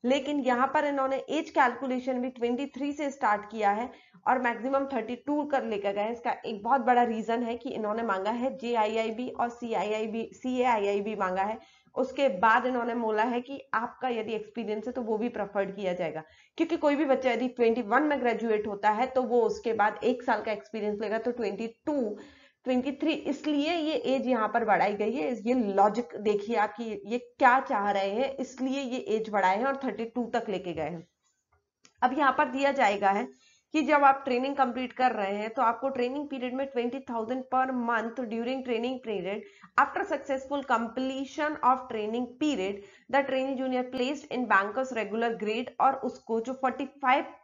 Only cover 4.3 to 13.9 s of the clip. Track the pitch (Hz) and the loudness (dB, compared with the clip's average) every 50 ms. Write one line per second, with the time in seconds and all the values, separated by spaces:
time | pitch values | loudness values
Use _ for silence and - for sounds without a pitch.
4.3 | 247 262 240 240 233 208 214 262 277 277 277 269 277 240 214 240 247 240 - - | 2 4 2 0 -2 0 -2 0 0 0 0 0 -2 -4 -4 -4 -8 -8 -4 -2
5.3 | 294 294 294 294 277 269 226 226 220 202 202 202 202 202 202 220 240 233 - 240 | 0 0 0 0 0 0 0 0 -4 -2 -2 -2 0 0 -2 -2 -2 -4 -2 -4
6.3 | - - - - 226 202 202 233 254 277 233 240 247 240 240 233 226 220 214 - | -4 -2 -4 -8 -8 -4 0 2 2 2 6 6 6 6 6 4 2 -2 0 0
7.3 | 226 233 247 226 233 233 - 277 - - 220 208 208 226 233 226 196 190 190 208 | 0 0 0 -2 -4 -6 -6 -6 -6 -4 -2 -2 -2 -2 0 0 0 0 0 -2
8.3 | 233 240 240 269 220 - 233 233 240 233 214 214 226 220 226 226 220 214 247 254 | -2 0 -2 -4 -4 -4 -4 -2 0 2 2 2 2 0 -2 -2 -4 -6 -6 -8
9.3 | - - 240 240 240 - 247 233 220 190 180 208 214 220 220 220 208 233 226 - | -4 -4 -4 -4 -4 -8 -6 -4 -2 -2 0 0 -2 -2 -2 -2 -2 -4 -6 -6
10.3 | - - - 262 254 254 247 254 240 214 196 202 202 196 196 220 220 196 196 185 | -10 -8 -6 -4 0 2 2 2 2 2 2 2 0 0 0 -2 -2 -2 0 0
11.3 | 185 185 196 208 220 247 - - _ _ _ _ _ - 262 254 - - - 262 | 0 0 0 -2 -2 -6 -10 -20 _ _ _ _ _ -2 -2 -2 0 0 2 2
12.3 | - 180 - 226 220 247 233 254 262 247 233 240 233 240 233 220 214 208 220 247 | 2 4 4 6 6 6 4 2 -2 0 -2 -2 -2 -2 -2 0 0 2 0 0
13.3 | 240 240 247 269 277 269 - _ - 214 233 247 | 0 -4 -4 -6 -12 -14 -10 _ -4 -4 -4 -4